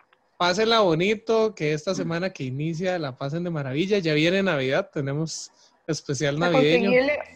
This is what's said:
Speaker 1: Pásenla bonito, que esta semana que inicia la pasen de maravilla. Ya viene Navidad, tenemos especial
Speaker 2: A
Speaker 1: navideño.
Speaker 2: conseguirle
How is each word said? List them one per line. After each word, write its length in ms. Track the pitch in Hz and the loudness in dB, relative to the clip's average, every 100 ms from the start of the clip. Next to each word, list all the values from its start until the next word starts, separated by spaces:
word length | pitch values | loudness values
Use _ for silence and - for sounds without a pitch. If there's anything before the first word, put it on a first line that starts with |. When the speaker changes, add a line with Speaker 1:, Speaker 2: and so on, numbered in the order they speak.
| _ _ _ - | _ _ _ -2
Speaker 1:
Pásenla 440 | 175 185 220 226 | 0 2 2 4
bonito, 760 | 196 156 190 220 - 226 220 | 4 2 2 0 0 0 0
que 180 | 208 151 | -2 -2
esta 220 | 151 196 | -2 -4
semana 360 | 185 170 165 185 | -4 -4 -4 -4
que 120 | 185 | -6
inicia 560 | 131 131 156 160 185 180 | -8 -4 -4 -4 -2 -2
la 180 | 143 127 | -4 -6
pasen 280 | 139 160 | -6 -4
de 60 | 175 | -4
maravilla. 480 | 160 135 139 190 208 | -4 -4 -2 0 0
Ya 140 | 160 | 2
viene 300 | 151 160 196 | 2 2 2
Navidad, 480 | 196 151 131 147 190 | 2 0 0 0 -2
tenemos 600 | 160 139 143 160 - - _ _ _ - | -4 -4 -2 -4 -8 -14 _ _ _ -8
especial 480 | 151 - 127 143 147 | -6 -6 -4 -2 0
Speaker 2:
A 140 | 175 | 2
Speaker 1:
navideño. 400 | 170 151 165 233 | 4 4 4 4
Speaker 2:
conseguirle 280 | 247 277 294 - | 4 2 -2 -6